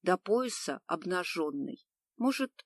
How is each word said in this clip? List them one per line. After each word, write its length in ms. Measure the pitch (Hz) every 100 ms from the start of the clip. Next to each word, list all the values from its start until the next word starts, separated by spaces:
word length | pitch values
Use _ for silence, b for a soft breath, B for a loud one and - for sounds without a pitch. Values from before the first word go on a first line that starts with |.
до 160 | 175 180
пояса 640 | - 233 254 - - 135 -
обнаженный. 1000 | 160 170 180 175 165 151 143 139 - _ _ _ -
Может, 340 | 247 269 269 _